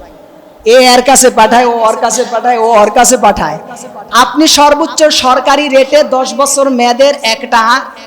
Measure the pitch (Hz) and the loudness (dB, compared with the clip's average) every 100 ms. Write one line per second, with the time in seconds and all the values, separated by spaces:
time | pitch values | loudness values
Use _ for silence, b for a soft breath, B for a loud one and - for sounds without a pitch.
0 | - - - - - - 220 254 254 247 | -20 -20 -20 -20 -20 -8 2 4 4 2
1 | 247 254 254 226 220 233 247 233 220 220 | 2 2 2 2 2 2 0 0 -2 -2
2 | 233 220 233 233 240 240 226 226 208 247 | -4 -4 -4 -4 -2 -2 2 2 2 2
3 | 240 247 208 196 165 156 - - - - | 0 2 0 0 -4 -8 -12 -18 -18 -20
4 | - 233 254 285 311 285 294 294 320 254 | -4 -2 0 0 0 2 2 2 -2 0
5 | 302 294 254 262 262 277 294 262 262 294 | 0 0 0 0 0 0 0 0 2 2
6 | 294 262 254 233 277 277 277 247 240 240 | 0 -2 -4 -2 -2 -2 -2 0 0 0
7 | 277 277 226 226 240 247 226 262 - - | 0 0 -4 -6 -2 -2 0 -2 -4 -16